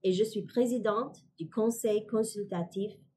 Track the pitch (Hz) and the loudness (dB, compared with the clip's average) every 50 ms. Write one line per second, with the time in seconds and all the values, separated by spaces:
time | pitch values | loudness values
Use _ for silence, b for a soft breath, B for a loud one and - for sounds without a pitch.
0 | - 190 185 185 220 214 - 202 170 - - 247 247 233 247 247 208 214 208 220 | 4 2 4 4 2 0 0 -6 -8 -2 0 2 2 2 2 0 2 2 0 0
1 | 262 277 - - _ _ _ - 165 160 - 233 214 233 226 - - 220 208 214 | -2 -4 -8 -16 _ _ _ -12 -12 -6 -2 2 2 2 0 0 0 2 2 2
2 | 214 - 233 220 220 220 - 208 202 202 190 175 170 - - 196 202 208 - - | 0 0 0 0 0 0 -2 -8 -6 -4 -4 -4 -4 -4 -4 -4 -4 -4 -6 -12
3 | - _ _ | -20 _ _